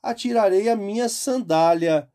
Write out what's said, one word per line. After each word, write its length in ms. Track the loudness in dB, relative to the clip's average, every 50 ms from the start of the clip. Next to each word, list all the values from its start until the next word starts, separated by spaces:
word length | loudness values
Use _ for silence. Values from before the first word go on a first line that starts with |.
atirarei 680 | -6 -6 -8 -6 -4 -2 0 2 2 4 2 2 2 2
a 60 | 0
minha 320 | 0 -2 -6 -4 -4 -4
sandália 1040 | -4 -4 -6 -4 -4 -4 -4 -2 0 2 2 4 4 4 2 2 0 0 0 -2 _ _